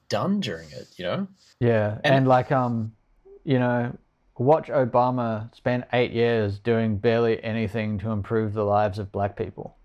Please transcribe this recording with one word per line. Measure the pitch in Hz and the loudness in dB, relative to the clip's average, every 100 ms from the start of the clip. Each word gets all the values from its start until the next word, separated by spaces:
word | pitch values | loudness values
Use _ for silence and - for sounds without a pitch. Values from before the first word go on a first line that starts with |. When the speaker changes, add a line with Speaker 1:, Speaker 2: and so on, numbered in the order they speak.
| - | -6
Speaker 1:
done | 104 156 202 | -4 -2 -2
during | 131 82 80 | -4 -8 -12
it, | - - - | -16 -16 -10
you | |
know? | 87 139 196 _ _ - | -6 -4 -6 _ _ -2
Speaker 2:
Yeah, | 117 113 104 110 | 2 2 0 -2
Speaker 1:
And | 151 | 2
Speaker 2:
and, | 135 131 | 4 4
like, | 127 127 | 4 2
um, | 139 123 117 110 - _ _ - - | 0 0 -2 -6 -10 _ _ -20 -12
you | - 127 | -2 0
know, | 123 120 120 - _ _ _ - | 2 0 -2 -8 _ _ _ -2
watch | 123 156 - | 2 2 2
Obama | 120 123 120 123 127 117 110 113 | 0 2 2 2 2 -2 -4 -8
spend | - 123 123 - | -6 -2 -2 0
eight | 123 120 | 0 0
years | 113 120 117 104 101 | 2 2 2 0 -2
doing | - 113 113 104 | 0 0 2 0
barely | 117 113 117 113 | 2 2 2 0
anything | 113 110 107 113 107 104 | -2 -2 -2 -2 -4 -4
to | 110 | -4
improve | 107 98 113 110 | -4 -2 -2 -2
the | 104 | -2
lives | 104 101 104 98 | 2 2 2 -2
of | 98 | -6
black | 101 98 - | -2 -4 -4
people. | 95 - - - | -8 -10 -16 -16